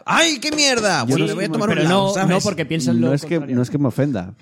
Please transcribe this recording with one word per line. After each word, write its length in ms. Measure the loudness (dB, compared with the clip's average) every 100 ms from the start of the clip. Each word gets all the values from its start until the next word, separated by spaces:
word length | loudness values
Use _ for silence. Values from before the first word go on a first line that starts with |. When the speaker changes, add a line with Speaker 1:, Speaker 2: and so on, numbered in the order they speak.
| -2
Speaker 1:
"¡Ay, 340 | 0 2 0
qué 100 | -4
mierda!". 500 | 0 0 2 0 0
Speaker 2:
Yo 20 | 0
Speaker 1:
Bueno, 80 | 0
Speaker 2:
no 80 | 0
Speaker 1:
le 60 | -2
voy 80 | -2
a 20 |
Speaker 3:
Sí, 60 |
Speaker 1:
tomar 160 | -2 0
Speaker 3:
pero 120 | 2
Speaker 1:
un 60 | 2
helado, 200 | 2 2
Speaker 3:
no, 60 |
Speaker 1:
¿sabes? 160 | 0 2
Speaker 3:
no, 100 | 2
porque 240 | 0 -2 -2
piensan 340 | -2 0 2
lo 80 | 2
Speaker 2:
No 60 |
es 80 | 0
que, 140 | 0 -4
Speaker 3:
contrario. 200 | -2 -2
Speaker 2:
no 60 |
es 80 | 0
que 80 | 0
me 100 | 0
ofenda, 480 | 0 -2 -2 -6 -12